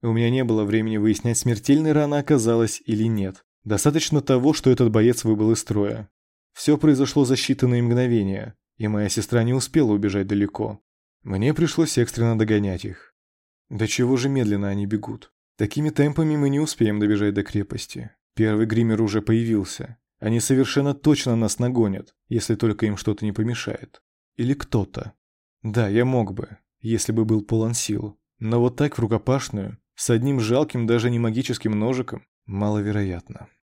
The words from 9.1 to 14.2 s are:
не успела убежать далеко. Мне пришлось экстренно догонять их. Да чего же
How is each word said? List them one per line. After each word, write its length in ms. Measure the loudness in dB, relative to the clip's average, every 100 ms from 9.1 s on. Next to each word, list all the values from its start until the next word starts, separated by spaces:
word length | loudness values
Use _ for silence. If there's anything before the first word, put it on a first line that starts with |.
| -2 -2 0
не 100 | 2
успела 380 | 0 0 2 2
убежать 340 | 2 0 0 0
далеко. 560 | 0 0 -2 -8 -8 _ _ _ _
Мне 320 | -8 -2 0
пришлось 440 | 2 0 0 0 0
экстренно 400 | -2 0 0 2
догонять 480 | 2 2 0 -4 -8
их. 300 | -14 -20 _ _ _ _ _ _
Да 180 | -4 -4
чего 280 | 0 2
же 140 | 2